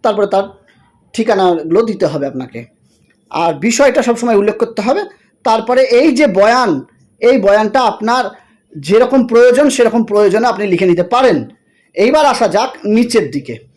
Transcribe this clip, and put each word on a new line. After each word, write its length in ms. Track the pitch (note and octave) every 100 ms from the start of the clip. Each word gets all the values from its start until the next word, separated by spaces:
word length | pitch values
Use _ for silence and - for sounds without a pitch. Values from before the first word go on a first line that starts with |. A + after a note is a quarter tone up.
তারপরে 240 | A#3+ G3+ G3+
তার 100 | G3 G3 - _ _ _ _ _
ঠিকানাগুলো 680 | - A3 G3 F#3 E3+ D#3+ F3+ A3+
দিতে 160 | F#3 E3
হবে 120 | C#3+ C#3
আপনাকে। 340 | C3 B2 A#2 B2 _ _ _ _ _ _
আর 220 | E3 E3+ F#3+ G#3
বিষয়টা 340 | A#3 C#4 C4+ A#3+
সবসময় 300 | A#3 A#3+ G#3
উল্লেখ 160 | G3+ G#3+
করতে 180 | A3+ -
হবে। 200 | G#3 E4+ G4+ _ _ _
তারপরে 380 | A#3+ A3 A3 B3+ B3 A#3+
এই 80 | D4+ B3+
যে 80 | D4 F#3
বয়ান, 320 | G#3 B3 A#3 C#3 - _ _ _
এই 140 | A#3 C4
বয়ানটা 360 | G3 G#3 G#3+ C4 A#3
আপনার 320 | G3 G#3+ B3 A#3 - _ _ _
যেরকম 480 | D#3+ C#3 G#3+ B3 C4 A#3
প্রয়োজন, 360 | A#3 B3 B3 D4 C#4
সেরকম 260 | A#3 A#3 A3
প্রয়োজনে 360 | G#3 G#3 G3+ A#3+
আপনি 120 | G#3+ G#3
লিখে 180 | E3+ F#3
নিতে 140 | E3+ F3
পারেন। 220 | A#3+ B3+ D#3 A2+ _ _ _ _
এইবার 300 | - A3 D4+ C#4+
আসা 140 | A#3 G#3+
যাক 160 | F#3+ B3+ - G3+ A3
নিচের 280 | A#3+ A3+ D3
দিকে। 200 | C#3+ C3+ A2+ _